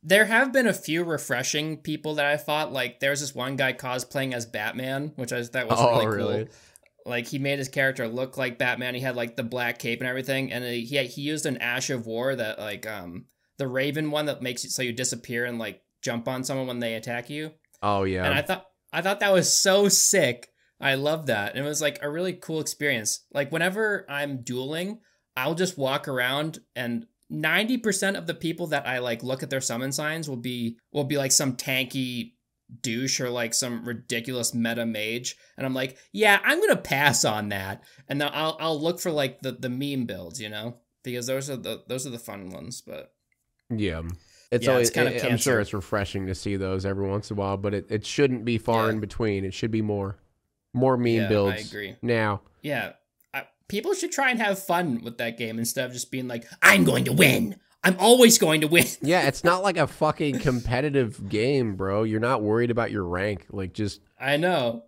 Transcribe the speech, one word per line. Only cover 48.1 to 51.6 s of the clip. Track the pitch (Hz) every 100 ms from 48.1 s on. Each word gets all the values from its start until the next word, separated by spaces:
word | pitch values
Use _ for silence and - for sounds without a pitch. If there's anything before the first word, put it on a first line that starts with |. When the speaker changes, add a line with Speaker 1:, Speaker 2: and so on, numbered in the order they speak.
| - 143 127 110
Speaker 2:
be | 117
far | - 113 110
Speaker 1:
Yeah. |
Speaker 2:
in | 110
between. | 104 - 113 98 95
It |
should | - 117
be | 110
more. | 107 104 98 95 _ _ _ _ _
More | 123 131 127
meme | 120
Speaker 1:
Yeah, | 113 110
I |
Speaker 2:
builds | 107 98 107